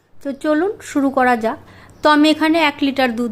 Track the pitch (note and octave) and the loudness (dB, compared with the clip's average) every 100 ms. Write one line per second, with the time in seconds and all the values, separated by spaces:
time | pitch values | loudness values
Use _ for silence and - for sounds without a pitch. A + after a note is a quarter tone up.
0 | _ - C#4 C#4 D#4 D4+ G4 A4 - D4 | _ -14 -12 -6 -2 0 -2 -6 -6 -2
1 | C4+ C4+ B3 A#3+ A3+ D4+ - - - - | -2 0 0 0 -2 -6 -14 -20 -20 -2
2 | D4+ D4 D#4 D4+ D#4 E4 D4 C#4+ C#4 C4+ | 2 4 4 2 2 2 0 -2 -4 -2
3 | B3+ A3+ A#3+ | -2 -2 -6